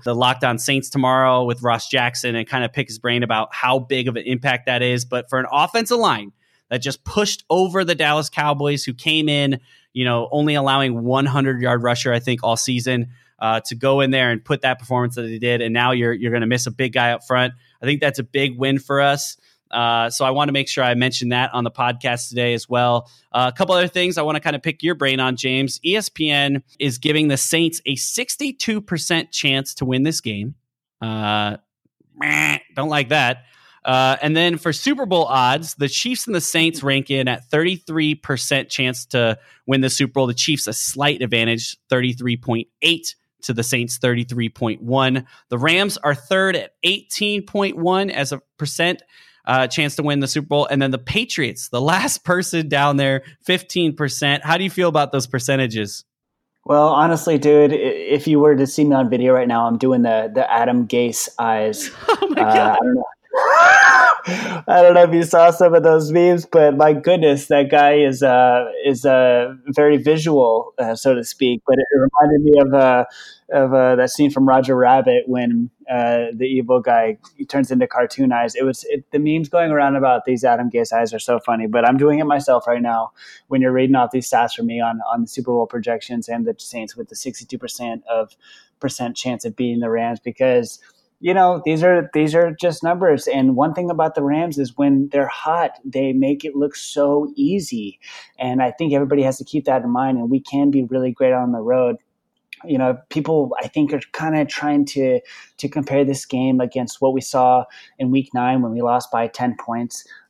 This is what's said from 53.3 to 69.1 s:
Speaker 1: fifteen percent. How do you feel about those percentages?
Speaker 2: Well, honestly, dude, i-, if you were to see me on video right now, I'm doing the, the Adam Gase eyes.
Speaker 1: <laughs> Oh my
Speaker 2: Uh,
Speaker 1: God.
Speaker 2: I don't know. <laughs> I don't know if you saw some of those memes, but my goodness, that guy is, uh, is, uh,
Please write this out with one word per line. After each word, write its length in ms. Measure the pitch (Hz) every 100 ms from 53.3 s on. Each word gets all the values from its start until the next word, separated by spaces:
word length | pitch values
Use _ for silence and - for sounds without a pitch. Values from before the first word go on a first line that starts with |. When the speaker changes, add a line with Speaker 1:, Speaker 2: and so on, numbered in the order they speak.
| - -
Speaker 1:
fifteen 500 | 180 - 180 165 151
percent. 480 | 147 - 143 143
How 140 | 151 170
do 80 | 190
you 40 |
feel 200 | - 175
about 240 | 151 139
those 140 | 135 123
percentages? 760 | 131 120 135 127 110 101 - - _ _ _ _ _ -
Speaker 2:
Well, 240 | 147 151
honestly, 480 | 147 160 165 170 147
dude, 340 | 147 151 147
i-, 40 | 151
if 520 | 127 82 87 139 139
you 140 | 147
were 160 | 151 135
to 100 | 135
see 160 | -
me 140 | 147 135
on 120 | 123
video 220 | 120 127
right 160 | 127 123
now, 180 | 117 117
I'm 120 | 117
doing 240 | 131 127
the, 280 | 117 110 110
the 180 | 113 -
Adam 380 | 117 120 123 113
Gase 400 | 120 120 113 - -
eyes. 500 | 113 110 107 107 - -
Speaker 1:
<laughs> 140 | -
Oh 180 | 403 381
my 140 | 294
Speaker 2:
Uh, 120 | 107
Speaker 1:
God. 180 | 110 -
Speaker 2:
I 100 | 220
don't 120 | 247 254
know. 80 | - - _ 523
<laughs> 40 | - 311 349 762 - - - - - 180 - 175 -
I 140 | 180
don't 140 | 175 175
know 80 |
if 100 | 175
you 80 | 165
saw 300 | 170 175 170
some 240 | 165 175 165
of 80 |
those 280 | 160 160 151
memes, 360 | 165 175 175 156
but 280 | 165 147 139
my 160 | 156
goodness, 560 | 147 170 180 156 139 -
that 220 | 147 139
guy 300 | 147 143 147
is, 240 | 139 127
uh, 420 | 135 127 127 123 117 101
is, 220 | 143 123
uh, 480 | 135